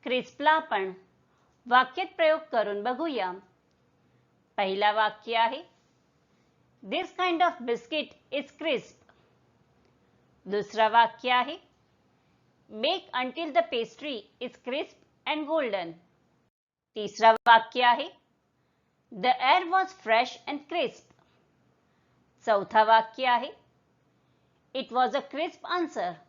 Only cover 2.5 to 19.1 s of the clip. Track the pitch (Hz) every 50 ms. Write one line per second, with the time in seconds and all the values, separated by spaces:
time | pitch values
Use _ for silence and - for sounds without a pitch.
2.5 | - 233 208 208 202 202 208 240 254 240 320 339 285 233 190 185 180 190 - _
3.5 | _ _ _ _ _ _ _ _ _ _ _ _ _ _ _ _ _ _ _ _
4.5 | _ - 208 190 190 196 208 208 208 220 220 214 208 - - 226 233 226 226 226
5.5 | 269 285 349 _ _ _ _ _ _ _ _ _ _ _ _ _ _ _ _ _
6.5 | _ _ _ _ _ _ - 190 214 320 370 - - - 359 370 339 320 359 339
7.5 | 339 339 233 254 240 233 - - 311 311 285 - - _ _ _ - 285 285 -
8.5 | _ _ 302 320 285 220 - - - _ _ _ _ _ _ _ _ _ _ _
9.5 | _ _ _ _ _ _ _ _ _ _ _ _ _ _ _ _ _ _ _ 190
10.5 | 196 208 202 208 - 208 220 220 214 233 233 226 - - - 247 247 247 247 269
11.5 | 311 381 _ _ _ _ _ _ _ _ _ _ _ _ _ _ _ _ _ _
12.5 | _ _ _ _ 214 214 220 294 359 381 - - - 254 254 254 247 320 339 320
13.5 | 262 339 339 330 - 233 226 220 - - 269 302 269 220 - _ _ _ 247 247
14.5 | - - _ 254 247 294 359 - - _ _ _ _ _ _ - 302 302 311 277
15.5 | 320 320 285 240 196 190 175 165 165 - _ _ _ _ _ _ _ _ _ _
16.5 | _ _ _ _ _ _ _ _ _ 220 208 202 202 - 220 233 226 220 _ 240
17.5 | 233 226 226 - - 247 247 240 240 294 285 359 - _ _ _ _ _ _ _
18.5 | _ _ _ _ _ _ _ _ _ _ _ _